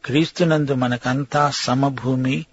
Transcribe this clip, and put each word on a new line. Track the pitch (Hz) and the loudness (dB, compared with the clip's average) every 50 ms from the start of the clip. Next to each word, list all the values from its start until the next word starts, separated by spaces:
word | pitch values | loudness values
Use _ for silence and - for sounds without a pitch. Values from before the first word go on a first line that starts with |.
| - | -6
క్రీస్తునందు | - 120 151 165 160 - - 180 165 156 151 147 135 143 | 0 0 2 0 0 0 0 2 2 4 2 2 0 0
మనకంతా | 127 127 123 123 123 - 131 127 139 143 - - 147 147 143 | 0 0 0 -2 -2 -2 -2 -2 -2 -2 -2 0 0 0 0
సమభూమి | 135 - - - 123 135 139 143 135 120 107 127 131 127 127 131 135 151 160 _ | 0 -4 -2 -2 0 2 2 0 0 -2 -2 -2 0 0 0 -2 -2 -4 -6 _